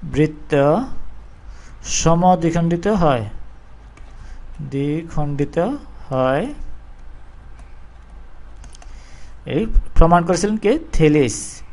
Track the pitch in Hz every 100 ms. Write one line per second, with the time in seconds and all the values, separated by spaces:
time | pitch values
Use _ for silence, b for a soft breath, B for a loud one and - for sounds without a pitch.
0 | - 131 156 156 - 147 139 170 262 -
1 | - - - - - b b b - -
2 | 160 165 185 180 165 170 165 170 185 214
3 | 170 127 104 - - - - - - -
4 | b b b b b - 143 139 143 151
5 | 165 - 147 143 143 - 180 285 - -
6 | - 131 131 135 233 294 - - - -
7 | - - - - - - - - - -
8 | - - - - - - - - b b
9 | b b b b - 135 226 - - -
10 | 165 175 170 180 202 214 202 294 - -
11 | 156 151 127 - - - -